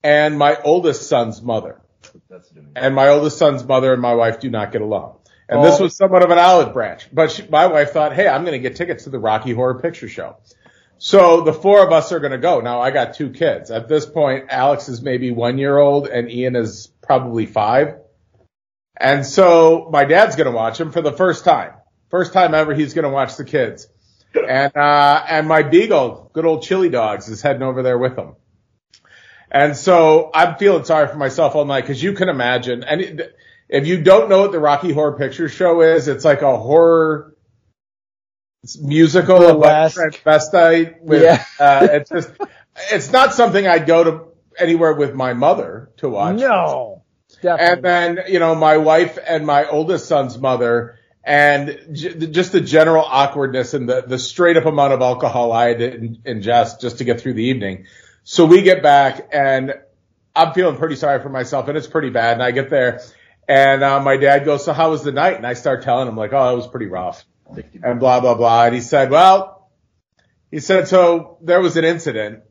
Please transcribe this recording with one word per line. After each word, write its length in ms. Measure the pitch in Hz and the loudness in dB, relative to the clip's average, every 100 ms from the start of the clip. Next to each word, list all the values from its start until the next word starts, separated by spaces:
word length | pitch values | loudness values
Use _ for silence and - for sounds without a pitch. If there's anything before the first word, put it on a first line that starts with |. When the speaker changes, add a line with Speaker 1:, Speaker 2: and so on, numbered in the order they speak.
Speaker 1:
and 340 | 151 147 151 147 | 2 2 2 0
my 240 | 143 151 | 0 0
oldest 480 | 147 170 170 135 - | 0 0 0 -4 -4
son's 320 | 131 113 104 | -2 -2 -8
mother. 380 | 120 110 92 - _ _ _ 175 _ | -8 -8 -8 -20 _ _ _ _ _
Speaker 2:
That's 220 | 185 _ | -20 _
doing 220 | _ - | _ -18
it. 0 | |
Speaker 1:
And 180 | 123 131 135 | -4 -2 2
my 140 | 139 | 2
oldest 280 | 147 151 - | 2 0 0
son's 240 | 156 135 | -2 -2
mother 300 | 120 131 131 | -2 0 0
and 100 | 127 | 0
my 120 | 120 | 0
wife 260 | 117 117 110 | 0 -2 -4
do 100 | 131 | -8
not 220 | 113 101 | -8 -6
get 100 | 110 | -6
along. 360 | 107 101 67 - _ _ - | -6 -8 -10 -20 _ _ -4
And 140 | - | 2
this 160 | 143 - | 4 4
Speaker 3:
Oh. 60 | |
Speaker 1:
was 120 | 180 - | 0 0
somewhat 280 | 196 185 | 2 4
of 80 | 175 | 4
an 80 | 175 | 6
olive 320 | 175 180 120 | 6 4 2
branch. 340 | 123 104 82 - | -4 -8 -10 -8
But 180 | 135 156 | -2 -2
she, 160 | - - | -4 -2
my 200 | 151 175 | 0 2
wife 240 | 156 143 | 2 0
thought, 220 | 156 151 | -2 -4
"Hey, 120 | 151 196 | 0 0
I'm 180 | 139 | 0
gonna 140 | 175 135 | -4 -6
get 160 | 131 | -8
tickets 300 | 135 175 147 | -8 -10 -10
to 60 | - | -12
the 100 | 131 | -6
Rocky 320 | 110 110 123 | -4 -4 -4
Horror 260 | 117 127 127 | -4 -4 -4
Picture 280 | 170 165 113 | -8 -10 -18
Show." 300 | - 85 - _ _ _ _ _ _ | -16 -16 -18 _ _ _ _ _ _
So 440 | - 196 175 170 | 2 4 6 4
the 120 | 156 | 2
four 320 | 156 196 202 | -2 4 4
of 80 | 190 | 6
us 200 | 160 151 | 2 0
are 80 | 170 | -6
gonna 180 | 143 131 | -6 -4
go. 220 | - 139 | -2 -2
Now, 200 | 117 123 | -2 -4
I 120 | 127 | -2
got 220 | 139 117 | -2 -4
two 160 | - 139 | -8 -12
kids. 400 | - 160 90 - | -4 -4 -4 -8
At 180 | 117 139 | -10 -4
this 180 | 156 151 | -4 -4
point, 400 | 165 143 135 135 | -2 -2 -2 -6
Alex 400 | 131 135 143 - | -2 0 -2 -6
is 140 | 117 | -12
maybe 300 | 135 120 127 | -6 -6 -4
one 260 | 117 120 135 | -4 -4 -4
year 180 | 139 143 | 0 2
old 300 | 143 143 139 | 4 2 -2
and 240 | 123 120 | -6 -6
Ian 240 | 120 127 | -6 -4
is 320 | 123 110 - - _ | -4 -6 -10 -20 _
probably 440 | - 135 127 113 104 | -2 0 0 -6 -6
five. 500 | 110 107 127 151 - _ _ _ _ _ _ _ _ _ - | -4 0 0 -2 -8 _ _ _ _ _ _ _ _ _ -4
And 300 | 131 143 131 | -2 -2 -2
so 640 | - 185 170 165 165 - | 2 4 6 4 2 0
my 140 | 147 | -2
dad's 320 | 139 170 226 135 | 2 4 2 0
gonna 160 | 139 | -4
watch 280 | 117 113 113 | -2 -6 -6
him 120 | 160 | -8
for 100 | 170 | -4
the 100 | 151 | -4
first 320 | 147 185 156 | -2 -2 0
time. 280 | 180 139 85 - _ _ _ | 0 0 -2 -18 _ _ _
First 220 | 180 170 | -4 0
time 220 | 185 175 | 0 2
ever 180 | 156 156 | 2 -2
he's 200 | 147 143 | -2 -4
gonna 160 | 170 147 | -4 -4
watch 260 | 135 131 - | -4 -6 -8
the 80 | |
kids. 440 | 135 151 120 - - _ _ _ _ | -6 -4 -4 -8 -20 _ _ _ _
And, 400 | - - 131 139 147 | -6 -2 -2 -2 0
uh, 480 | 147 143 143 151 160 | 2 4 4 2 0
and 200 | 156 156 | -4 0
my 140 | 156 | 0
beagle, 680 | 143 165 220 170 123 - _ | 4 2 4 0 0 -8 _
good 140 | 156 165 | -4 -4
old 160 | 156 | -4
Chili 260 | - 190 180 | -4 -2 -2
Dogs, 380 | 131 107 101 - | -2 -4 -6 -12
is 140 | 110 | -6
heading 200 | 147 131 | -4 -4
over 200 | 131 127 | -6 -4
there 160 | 127 123 | -2 -2
with 180 | 127 - | -4 -6
him. 200 | 80 _ _ _ _ _ _ _ _ _ _ _ _ | -16 _ _ _ _ _ _ _ _ _ _ _ _
And 260 | 139 147 139 | 0 0 0
so 540 | 190 175 160 160 165 | 2 4 6 4 2
I'm 220 | 156 175 160 | 0 0 2
feeling 280 | 202 175 | 0 0
sorry 220 | 139 156 143 | 0 0 0
for 80 | 147 | -2
myself 360 | 139 - 151 | -6 -2 -2
all 100 | 151 | 0
night, 220 | 143 139 123 | -2 -4 -6
'cause 160 | 131 | -6
you 100 | 175 | -6
can 140 | 196 180 | -4 -4
imagine, 540 | 151 175 127 131 120 | -2 -2 -2 -4 -8
and 180 | 131 156 | -6 -6
it, 360 | 185 156 160 _ _ _ _ | -6 -12 -16 _ _ _ _
if 180 | 139 147 | -4 -2
you 140 | 180 | 0
don't 260 | 156 202 214 | 4 4 4
know 120 | 190 | 2
what 120 | 196 | 2
the 60 | 175 | 0
Rocky 340 | 151 143 180 | 0 0 -2
Horror 240 | 147 151 - | -2 -2 -4
Picture 320 | 135 - 165 | -8 -6 -10
Show 340 | - 180 170 | -2 0 4
is, 260 | 160 160 139 | 4 2 -2
it's 160 | 139 | -2
like 180 | 160 143 | 0 2
a 140 | 143 120 | 0 -2
horror 800 | 113 156 165 165 160 151 - _ _ _ _ _ _ _ _ _ _ _ _ _ 123 - | 2 4 4 4 0 -4 -10 _ _ _ _ _ _ _ _ _ _ _ _ _ -20 -14
musical 560 | 143 151 165 180 175 185 | -4 2 4 4 4 8
about 240 | 175 156 156 151 160 | 8 8 4 4 2
Speaker 3:
Burlesque. 280 | 180 160 - | -2 -6 -2
Speaker 1:
transvestite 800 | - 151 156 185 165 165 165 - | 2 2 2 2 4 4 0 -8
with, 200 | 165 156 | 0 4
Speaker 3:
Yeah. 220 | 165 160 - - | 6 4 -2 2
Speaker 1:
uh, 280 | 143 139 143 | 4 6 4
it's 180 | 147 139 | 2 -2
just, 200 | 175 160 _ - _ _ - 190 | -8 -8 _ -14 _ _ -18 -6
it's 220 | 208 - | -6 0
not 220 | 262 269 | 2 2
something 320 | - 233 196 190 | 2 2 2 2
I'd 200 | 170 156 | 0 4
go 180 | 165 | 4
to 160 | 165 160 - _ _ - | 4 0 -16 _ _ -4
anywhere 360 | 170 165 160 | -2 2 2
with 200 | 147 139 | 0 -4
my 200 | 135 127 | -4 -6
mother 560 | 120 143 - 92 101 - _ | 0 0 0 -4 -14 -20 _
to 100 | 143 | -8
watch. 280 | 104 104 208 | -4 -4 -2
Speaker 3:
No, 640 | 262 196 160 135 113 95 _ _ _ _ | 0 0 -2 -6 -10 -16 _ _ _ _
definitely. 320 | 180 165 170 | -4 0 2
Speaker 1:
And 100 | 180 180 175 175 175 | 2 0 0 -2 -6
then, 60 | - | -4
you 100 | 190 | -2
know, 160 | 165 | 0
my 240 | 156 156 156 | 2 2 4
wife 400 | 156 160 175 - 160 | 4 2 0 -6 -6
and 200 | 165 151 | -4 0
my 220 | 143 147 | -2 0
oldest 380 | 151 160 175 - | -4 -4 -6 -2
son's 320 | 151 127 110 | -2 -2 -6
mother, 580 | 131 123 123 120 120 _ _ _ | -4 -2 -2 -2 -4 _ _ _
and 560 | - 147 147 143 143 - 165 | -2 2 2 2 -4 -14 -16
j-, 220 | 143 165 | -12 -12
just 380 | 165 160 160 - | -8 -4 -4 -2
the 80 | 190 | -2
general 440 | - 156 160 160 | 2 2 4 2
awkwardness 680 | 139 131 139 147 135 127 127 | 2 0 -2 -2 -6 -4 -6
and 140 | 143 120 | -6 -4
the, 140 | 127 123 | -6 -4
the 120 | 127 | -10
straight 380 | - - 170 165 | -10 0 2 2
up 80 | 160 | 0
amount 260 | 147 139 | 0 0
of 100 | 131 | 0
alcohol 500 | 127 123 131 120 120 | -2 -2 -4 -2 -2
I 160 | 113 120 | 0 0
had 100 | 117 | -2
to 160 | 117 | -6
in-, 240 | - 113 113 | -8 -14 -14
ingest 560 | - 110 101 120 110 - | -12 -8 0 0 0 -6
just 180 | 123 110 | -12 -8
to 60 | |
get 160 | 117 117 | -6 -4
through 140 | - | -6
the 100 | 110 | -6
evening. 420 | 120 131 101 95 - _ _ _ | -4 -4 -8 -12 -18 _ _ _
So 220 | - - 160 | -6 2 6
we 160 | 180 | 6
get 200 | 185 180 | 6 4
back 460 | 147 143 135 - - | 4 4 2 -4 -6
and 420 | 147 135 135 131 - _ _ _ _ _ | -2 0 -2 -4 -12 _ _ _ _ _
I'm 180 | 156 165 | -2 0
feeling 220 | 185 180 127 | 0 -2 -2
pretty 200 | 156 139 | -6 -4
sorry 260 | 147 139 | -2 -4
for 60 | 143 | -6
myself 400 | 131 123 139 135 | -10 -6 -6 -6
and 80 | 151 | -8
it's 80 | - | -6
pretty 240 | 160 139 | -6 -4
bad. 220 | 113 117 | -2 -2
And 80 | 117 | 0
I 80 | 123 | -2
get 200 | 123 135 | -4 -2
there 300 | 143 123 123 - _ _ _ - | -2 -2 -4 -18 _ _ _ 0
and, 360 | 135 139 135 | 4 4 2
uh, 160 | 139 139 | 0 0
my 160 | 139 135 | 0 2
dad 280 | 139 139 147 | 4 2 2
goes, 180 | 143 | -4
"So 80 | 165 | -4
how 180 | 151 165 | -2 -2
was 120 | 151 | -2
the 80 | 143 | -6
night?" 240 | 135 175 - | -2 -2 -2
And 100 | 120 | -8
I 60 | |
start 300 | 123 151 127 | -6 -4 -4
telling 260 | 135 120 127 | -2 -4 -4
him 80 | 110 | -8
like, 160 | 107 | -6
"Oh, 200 | 135 127 | -2 -2
it 40 | 123 | -4
was 100 | - | -8
pretty 200 | 127 104 | -12 -10
rough," 380 | 90 90 - _ _ _ - - - | -10 -10 -14 _ _ _ -20 -20 -10
and 180 | 123 123 | -8 -2
blah, 200 | 131 123 | 0 2
blah, 140 | 123 | 0
blah. 300 | 117 117 117 | 0 2 2
And 100 | 120 | 2
he 60 | 127 | 0
said, 300 | - 143 127 | -2 -2 2
"Well," 580 | 147 190 190 - _ _ _ _ _ _ _ _ _ _ | 2 4 2 0 _ _ _ _ _ _ _ _ _ _
he 100 | 156 | -14
said, 280 | 143 190 - | -2 -2 2
"so 480 | 185 175 170 160 _ | 2 4 0 -6 _
there 180 | 165 175 | -2 0
was 160 | 180 156 | 0 0
an 80 | |
incident." 560 | 160 165 151 110 107 110 _ | -2 -2 -6 -8 -8 -12 _